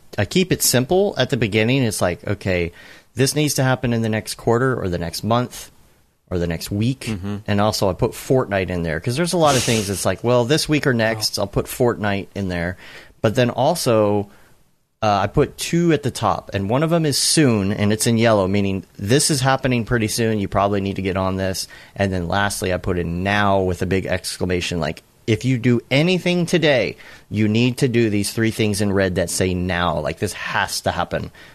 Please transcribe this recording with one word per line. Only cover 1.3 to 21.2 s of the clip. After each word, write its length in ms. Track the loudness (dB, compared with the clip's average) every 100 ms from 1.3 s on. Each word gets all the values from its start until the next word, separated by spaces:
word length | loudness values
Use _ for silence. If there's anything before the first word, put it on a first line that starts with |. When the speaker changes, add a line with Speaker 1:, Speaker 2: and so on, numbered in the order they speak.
| 0
Speaker 1:
beginning. 440 | 0 2 2 2
It's 180 | 0 0
like, 260 | -2 -2 -4
"Okay, 440 | -4 -2 0 -2 -6 -20 -20 _ -2
this 200 | 0 0
needs 180 | 0 0
to 80 |
happen 300 | 0 2 0
in 80 | 0
the 80 | 0
next 260 | -2 -4 -4
quarter 400 | 0 2 2 0
or 100 | -2
the 80 | -2
next 240 | -4 -4
month 480 | 0 0 0 -8 -18 -20 -20 _ _ _ -6
or 80 | -4
the 80 | -2
next 220 | -4 -4
week." 340 | -2 -2 -2 -6
Speaker 2:
Mm-hmm. 320 | -8 -8 -8 -2
Speaker 1:
And 140 | 0
also 280 | 2 2 0
I 40 |
put 200 | 0 -2
fortnight 560 | -2 0 0 2 -2 -2
in 140 | -2
there 160 | -2 -2
'cause 160 | -4 -2
there's 180 | -2
a 40 | 2
lot 180 | 4 4
of 80 |
things. 260 | 2 0 0
It's 160 | -2 -2
like, 160 | -2
"Well, 200 | 2 2 2
this 220 | 0 0
week 160 | 0 2
or 80 |
next," 440 | 2 0 0 -4 -4
Speaker 3:
Wow. 60 |
Speaker 1:
I'll 40 | -4
put 200 | -4 -4
fortnight 580 | 0 0 0 -2 -2 -4 -6
in 140 | -4
there. 280 | -2 -4 -6 -14 -20 -20 -2
But 140 | 0 2
then 140 | 2
also, 800 | 2 0 2 2 4 4 2 -2 -10 -20 _ _ _ _ -4
uh, 180 | 0 2
I 40 | 2
put 300 | 2 0 -2
two 360 | -2 0 2
at 100 | 2
the 80 | 0
top, 400 | -2 0 -2 -4
and 160 | -4 0
one 140 | 0
of 60 | 2
them 160 | 0 0
is 120 | 0
soon, 540 | 0 4 4 4 0
and 220 | 0 0
it's 120 | 2 2
in 120 | 2
yellow, 300 | 4 4 2
meaning 340 | 2 0 -2 -8 -8
this 340 | 0 2 2
is 80 | 0
happening 460 | 0 0 0 -2 0
pretty 240 | 0 0
soon. 300 | 0 0 0
You 100 | -2
probably 320 | 0 0 0
need 160 | -2 -4
to 40 |
get 140 | -2
on 220 | -2